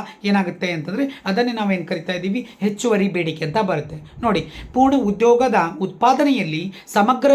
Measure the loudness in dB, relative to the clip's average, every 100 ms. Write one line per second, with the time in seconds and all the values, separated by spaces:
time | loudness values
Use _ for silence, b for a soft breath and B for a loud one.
0 | 0 B 0 0 0 -4 -4 -4 -6 -4
1 | -4 -6 -4 -2 0 -2 -2 -2 -4 -6
2 | -6 -6 -4 -4 -6 B -4 -2 0 2
3 | 0 0 -4 -4 -4 -2 -2 -2 -6 -12
4 | B -6 -2 -2 -4 B B 2 4 4
5 | 0 2 4 4 4 2 0 -2 -6 2
6 | 2 4 2 0 -2 -4 -6 B -4 2
7 | 2 4 4